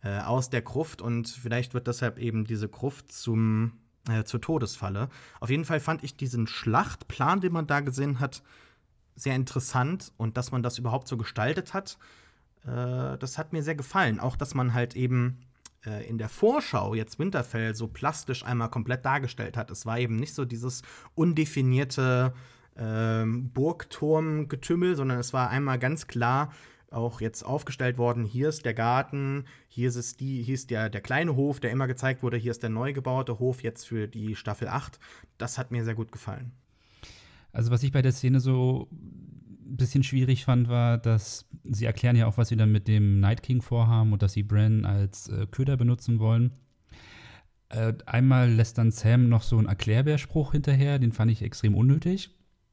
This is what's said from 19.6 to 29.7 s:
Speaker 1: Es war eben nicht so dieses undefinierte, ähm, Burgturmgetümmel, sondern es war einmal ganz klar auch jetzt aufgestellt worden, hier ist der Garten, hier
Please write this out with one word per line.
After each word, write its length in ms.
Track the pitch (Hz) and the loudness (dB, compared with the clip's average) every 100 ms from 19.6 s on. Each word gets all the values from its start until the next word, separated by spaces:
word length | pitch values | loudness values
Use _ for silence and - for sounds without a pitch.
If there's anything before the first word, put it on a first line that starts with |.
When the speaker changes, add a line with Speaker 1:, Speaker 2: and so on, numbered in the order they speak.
| - | -8
Speaker 1:
Es 160 | 87 110 | -10 -6
war 140 | 117 | -4
eben 160 | 123 110 | -2 -2
nicht 180 | 151 | -4
so 120 | - 131 | -6 -6
dieses 360 | 117 123 127 - - - | -6 -8 -8 -14 -20 -18
undefinierte, 1200 | - 165 156 156 - 131 127 139 135 131 123 127 127 - - _ - | 0 0 2 0 2 2 2 0 0 2 2 2 -2 -18 -20 _ -10
ähm, 720 | 113 110 113 113 113 117 127 | -6 -2 0 0 0 -2 -4
Burgturmgetümmel, 1500 | 127 143 - - - 151 156 160 151 151 135 - 170 180 170 | -2 -2 -2 -10 -6 2 2 2 -2 -4 -8 -2 0 2 0
sondern 200 | 135 123 | 0 -2
es 140 | 120 | -2
war 180 | 135 123 | -2 0
einmal 300 | 127 143 131 | 0 0 0
ganz 280 | 127 156 - | 0 -2 -6
klar 440 | 120 117 131 151 - - _ _ | -2 2 2 0 -8 -20 _ _
auch 300 | 120 120 113 | -4 -4 -4
jetzt 220 | 113 - | -6 -6
aufgestellt 540 | - 143 - 131 127 123 | -6 -6 -4 -4 -2 0
worden, 280 | 120 120 110 | 0 0 -2
hier 240 | 120 147 | -2 -2
ist 160 | 151 123 | -2 -4
der 80 | |
Garten, 720 | 113 117 123 135 143 139 139 135 - | 0 2 2 0 -4 -4 -4 -8 -18
hier 200 | _ | _